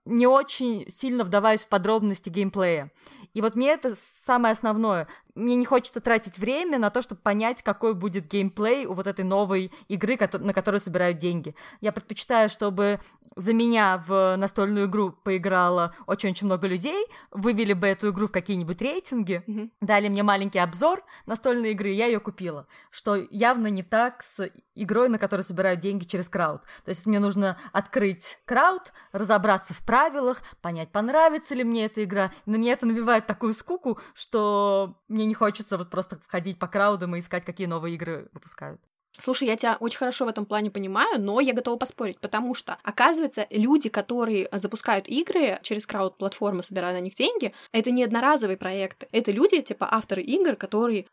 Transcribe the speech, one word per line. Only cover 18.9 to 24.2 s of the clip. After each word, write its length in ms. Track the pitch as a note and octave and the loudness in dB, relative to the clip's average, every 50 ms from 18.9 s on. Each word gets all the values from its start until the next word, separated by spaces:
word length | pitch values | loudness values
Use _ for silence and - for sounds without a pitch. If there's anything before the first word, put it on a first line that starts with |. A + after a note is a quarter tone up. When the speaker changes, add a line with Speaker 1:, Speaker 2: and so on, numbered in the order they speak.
| D4+ F#4 - - C#4 A#3+ G#3 F3 F#3+ E3+ F3 | -4 -4 -6 -4 -4 -2 -2 -2 -4 -4 -6
Speaker 2:
Мгм. 260 | - G#3 G#3+ G#3+ A3+ _ - | -8 -8 -8 -8 -10 _ -6
Speaker 1:
дали 260 | - G3 G#3+ G3+ G#3 | 0 2 2 2 2
мне 160 | G#3 G3+ G3+ G#3 | 2 0 2 2
маленький 340 | G#3 G3+ G3 G3 G3 - | 2 2 2 0 0 0
обзор 460 | F#3 F3 E3+ E3 F3 B3+ D#4+ F#4 F#4+ - - - - - | 0 0 0 0 2 2 2 2 0 -4 -12 -20 -14 -8
настольной 460 | - A3 A3 - C4+ A#3+ A#3+ A3+ A3 G#3+ | -8 -6 -2 0 0 0 2 0 -2 -2
игры, 180 | F#3+ G#3 G3+ | -2 -2 -2
и 20 | G3 | 0
я 140 | G3+ A3+ | 0 2
ее 120 | A#3+ A#3 G#3 | 2 0 0
купила. 460 | - G#3 G3 - F#3 E3+ D#3 C#3+ C#3 _ - - - _ | -2 -6 -10 -8 -8 -8 -8 -10 -12 _ -20 -20 -20 _
Что 260 | - - - A3 G3+ G3 - - | -16 -6 -2 0 0 0 -2 -4
явно 380 | - G3+ A#3 A#3+ B3+ A#3+ A3 | -2 2 4 4 4 2 0
не 160 | G#3+ G#3 F#3+ F3+ | 0 -2 -2 -2
так 400 | - - A3 A#3 B3 B3 - | 0 2 2 2 2 -2 -6